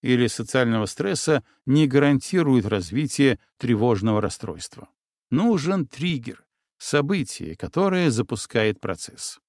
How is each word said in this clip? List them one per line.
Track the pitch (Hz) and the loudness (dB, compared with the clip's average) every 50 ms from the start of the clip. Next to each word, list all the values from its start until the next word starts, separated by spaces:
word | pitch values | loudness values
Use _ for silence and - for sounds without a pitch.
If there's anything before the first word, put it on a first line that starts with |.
или | - 123 127 123 123 | 2 2 2 4 4
социального | 113 - - 117 - - 131 127 117 113 110 107 - | 2 0 -4 -10 -2 0 2 2 2 2 0 0 -2
стресса | - - - 196 190 147 - - 156 139 - _ _ _ _ - | -4 -4 -4 -2 -2 -2 0 0 0 0 0 _ _ _ _ 0
не | 131 147 156 | 2 4 4
гарантирует | 143 127 139 143 143 143 131 - - - 185 170 147 131 123 98 | 4 4 4 4 4 2 2 0 -2 0 0 2 4 4 4 2
развитие | 107 113 101 90 80 90 123 151 139 - - 143 135 120 - _ _ _ _ | 2 -2 -2 -2 -4 -4 -4 -4 -4 0 2 4 4 4 2 _ _ _ _
тревожного | - 120 120 104 110 123 117 98 98 110 107 107 | -2 0 0 2 2 2 2 2 2 0 0 2
расстройства. | 104 98 - - - - 80 80 - - - - - _ _ _ _ _ _ _ _ _ | 0 -2 -6 -8 -12 -14 -12 -12 -14 -18 -18 -20 -20 _ _ _ _ _ _ _ _ _
Нужен | - 143 190 233 226 180 135 165 196 196 156 | -2 0 2 2 2 2 0 -2 -2 -2 -2
триггер — | - - - 147 180 170 135 117 123 110 - _ _ _ _ _ _ _ _ | -6 -6 -6 -4 -2 -2 -4 -6 -10 -14 -16 _ _ _ _ _ _ _ _
событие, | - - - 147 143 143 202 190 135 - - - - 78 78 | -10 -2 0 0 0 2 -2 -2 -4 -6 -8 -12 -10 -12 -10
которое | - - 90 - 160 185 196 190 180 175 160 | -10 -10 -6 -2 0 0 0 2 2 2 2
запускает | 117 110 117 - - 110 - - - 117 110 110 104 - | 2 0 -2 -4 -4 -8 -8 -4 -2 0 0 0 -2 -4
процесс. | - 98 92 82 - - - - - - - - _ | -6 -8 -8 -8 -10 -16 -16 -14 -14 -14 -14 -16 _